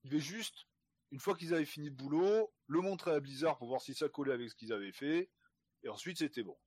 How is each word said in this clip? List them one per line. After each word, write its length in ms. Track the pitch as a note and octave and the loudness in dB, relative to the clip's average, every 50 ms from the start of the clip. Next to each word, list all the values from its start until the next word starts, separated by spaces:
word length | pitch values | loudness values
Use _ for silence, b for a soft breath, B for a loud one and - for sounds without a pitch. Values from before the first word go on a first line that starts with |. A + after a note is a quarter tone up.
| _ | _
ils 60 | C3+ | 2
devaient 100 | C#3 D3+ | 0 0
juste, 460 | C#3+ C#3+ F#3 A3+ A3 - - - - _ _ _ _ _ _ _ _ _ | 0 0 -4 -6 -6 -8 -8 -12 -20 _ _ _ _ _ _ _ _ _
une 80 | C#3+ C3 | -14 -6
fois 160 | - G3 G3 | -2 -2 -2
qu'ils 180 | E3+ F3 D#3+ E3+ | -2 0 0 2
avaient 120 | E3 D3+ | 2 2
fini 220 | C#3+ - D3+ D3 D3 | 0 -2 -8 -8 -8
le 60 | C#3 | -8
boulot, 580 | B2+ C3+ C#3 D3 D#3+ F3+ G3 G#3 A3 A3 G#3 _ _ _ | -6 -4 0 4 4 6 6 6 6 4 2 _ _ _
le 140 | - C#3+ E3 | 0 0 2
montrer 300 | F#3 G3 G3 F3 - F3 | 2 2 -2 0 0 2
à 80 | D#3+ D3 | 2 2
Blizzard 380 | C#3 C3+ C#3 C3 D3+ D#3+ D3 | 0 -2 -6 0 2 2 2
pour 100 | - A#2+ | 2 -2
voir 140 | A#2+ C3 B2+ | -2 -2 -2
si 120 | - - C3+ | -2 -4 -4
ça 160 | - D#3 C#3+ | -2 -2 -2
collait 240 | - - C#3+ C3+ C3 | 0 0 0 0 0
avec 160 | A#2+ A#2+ A#2 | 0 -2 -6
ce 60 | - | -8
qu'ils 180 | _ A#2 A2 A#2 | _ -6 -4 -2
avaient 180 | G#2 G2+ G2 | -2 -2 -6
fait, 380 | F#2 - C3+ C#3+ D#3 E3+ F#3 - _ b b b b _ _ _ _ _ - | -6 -4 -2 0 2 2 0 -2 _ b b b b _ _ _ _ _ -10
et 60 | B2 | -10
ensuite 280 | G#2 G#2+ - F3 F3+ - | -10 -8 -8 -8 -4 -2
c'était 240 | D#3+ D3 - B2 A2 | -2 -2 -2 -4 -6
bon. 140 | F#2 D#2 _ _ | -6 -8 _ _